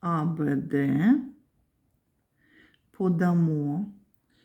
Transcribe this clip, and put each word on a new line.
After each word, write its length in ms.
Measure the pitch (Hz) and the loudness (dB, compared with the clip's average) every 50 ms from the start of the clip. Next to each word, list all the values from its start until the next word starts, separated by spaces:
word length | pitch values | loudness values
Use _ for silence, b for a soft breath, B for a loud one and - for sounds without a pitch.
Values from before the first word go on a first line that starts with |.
А 240 | 180 170 170 156 156 | -6 -4 -2 -2 -2
Б 320 | 170 160 156 151 143 143 | -2 -2 -2 -2 -2 -2
Д 640 | 139 - - 147 143 139 139 135 143 180 226 285 277 - - - _ _ _ _ _ _ _ _ _ _ _ _ _ _ _ _ _ _ _ b b b b b b b b b b b _ | -2 -4 -2 -2 -2 0 0 0 2 4 4 4 2 0 -8 -16 _ _ _ _ _ _ _ _ _ _ _ _ _ _ _ _ _ _ _ b b b b b b b b b b b _
подамо 1000 | _ - 190 185 175 165 180 175 175 170 165 160 156 151 143 143 147 185 208 208 - - _ _ _ _ _ _ _ _ | _ -2 0 0 2 2 2 2 4 2 2 2 0 -2 -2 -2 -4 -4 -6 -8 -12 -20 _ _ _ _ _ _ _ _